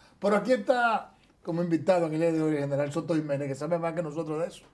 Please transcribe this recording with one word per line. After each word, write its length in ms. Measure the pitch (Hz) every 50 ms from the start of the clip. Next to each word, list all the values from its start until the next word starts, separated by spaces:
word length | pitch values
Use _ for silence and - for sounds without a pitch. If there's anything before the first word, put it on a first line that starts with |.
| - - - _
Pero 180 | - 202 208
aquí 160 | 202 202 226
está 640 | 254 233 - - 254 247 240 233 175 127 - - - _ _ _ _ _
como 200 | - - 160 170
invitado 440 | 175 175 165 156 135 190 185 175 170
en 80 | 156 151
el 60 | 156
día 120 | 170 170
de 100 | 160 160
hoy 120 | 156 156 151
el 60 | 143
general 320 | 143 139 143 139 147 143
Soto 220 | 143 165 156 170 170
Jiménez, 340 | 156 151 147 139 135 143 135
que 60 | 135
sabe 240 | 135 151 156 175 165
más 160 | 165 165 160
que 80 | 170
nosotros 380 | 170 151 143 165 160 156 156 156
de 60 | 170
eso. 180 | 190 - - - -